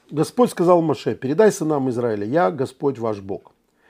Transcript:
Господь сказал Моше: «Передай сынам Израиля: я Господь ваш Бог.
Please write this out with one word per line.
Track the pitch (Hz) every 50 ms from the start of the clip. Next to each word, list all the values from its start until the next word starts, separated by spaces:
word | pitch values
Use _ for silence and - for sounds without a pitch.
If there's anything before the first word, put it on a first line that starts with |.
| _ -
Господь | 160 147 156 - - 240 247 -
сказал | - - 170 175 180 170
Моше: | 165 151 131 - - 135 110
«Передай | - - 123 151 170 220 202
сынам | - - 165 156 151 139 131 131
Израиля: | 113 123 120 117 107 101 101
я | 110 135 170 185 185
Господь | 175 143 131 - - - 147 139 127
ваш | 113 117 110 107 101
Бог. | 95 98 95 - _ - _ _ _ _ _ _ _